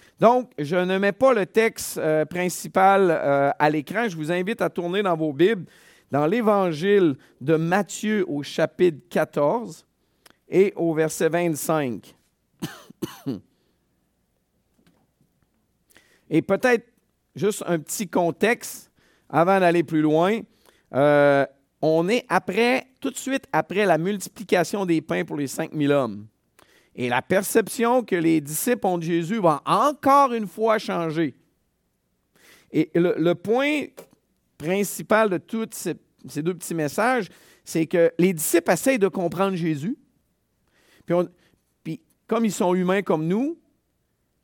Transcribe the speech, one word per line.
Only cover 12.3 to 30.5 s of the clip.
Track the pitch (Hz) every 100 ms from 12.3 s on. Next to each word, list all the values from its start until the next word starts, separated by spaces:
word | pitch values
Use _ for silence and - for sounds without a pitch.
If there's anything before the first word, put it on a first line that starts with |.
| _ _ _ - - - _ - - 139
<coughs> | 98 - _ _ _ _ _ _ _ _ _ _ _ _ _ _ _ _ _ _ _ _ _ _ _ _ _ _ _ -
Et | 160
peut-être | - 196 254 240 - _ _ _ _
juste | - 185 - -
un | 170
petit | 143 - 190
contexte | 196 170 - 202 233 - - - _ _ _ _
avant | 156 170 196
d'aller | 175 175
plus | 151 160
loin. | 151 156 180 220 - _ _ _ _
Euh, | 127 147 147 143 139 139 _ _ _
on | 156 160 175
est | 247 -
après, | 185 - 190 240 262 - _
tout | -
de | -
suite | 254 269 -
après | 160 156 190 202
la | 156
multiplication | 175 208 - - 190 175 160 208
des | 185 160
pains | 151 175
pour | 170 156
les | 139
cinq | - 160
mille | 156 143
hommes. | 143 120 101 110 _ _ _ _ _ _
Et | - 123
la | 123
perception | - 185 190 214 185 - 233 254
que | 226 185
les | 165 160
disciples | 143 156 240 240 202
ont | 175
de |
Jésus | 165 170 165 226
va | 170 143
encore | 135 180 277 302 269 285 269
une | 233
fois | 208